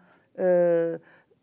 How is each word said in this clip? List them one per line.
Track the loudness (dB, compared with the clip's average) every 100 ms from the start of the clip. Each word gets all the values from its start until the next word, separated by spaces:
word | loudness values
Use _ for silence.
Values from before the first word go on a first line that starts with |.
| _ _ _ -4
eh, | 0 2 2 0 -2 -8 -16 _ _ _